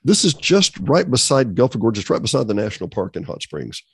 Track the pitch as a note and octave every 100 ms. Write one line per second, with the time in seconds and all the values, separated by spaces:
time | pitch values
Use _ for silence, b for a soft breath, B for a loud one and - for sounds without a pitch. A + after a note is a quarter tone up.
0 | C#3 G3+ G3 C3+ - F#3+ F#3 - F#3 D#3
1 | F3+ B2 - C#3 B2+ F2+ B2 A#2+ A2+ G#2
2 | F#2 F3+ A2+ C3+ A2+ G#2 G#2+ - F2+ -
3 | F#2 - D#2+ - - D2+ A#1 - -